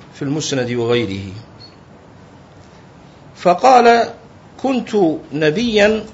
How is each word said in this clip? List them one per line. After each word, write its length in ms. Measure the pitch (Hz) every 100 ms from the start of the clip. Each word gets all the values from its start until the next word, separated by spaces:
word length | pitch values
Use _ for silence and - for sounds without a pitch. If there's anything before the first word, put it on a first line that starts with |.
| - -
في 60 |
المسند 500 | 135 156 - 135 117
وغيره، 600 | 120 117 120 101 98 98 104 - - - - - - - - - - - - - - - - - - - -
فقال: 760 | 180 180 254 247 240 233 - - - - - -
"كنت 320 | 262 247 - 208 165 151 -
نبيا 720 | 143 156 180 240 208 214 214 -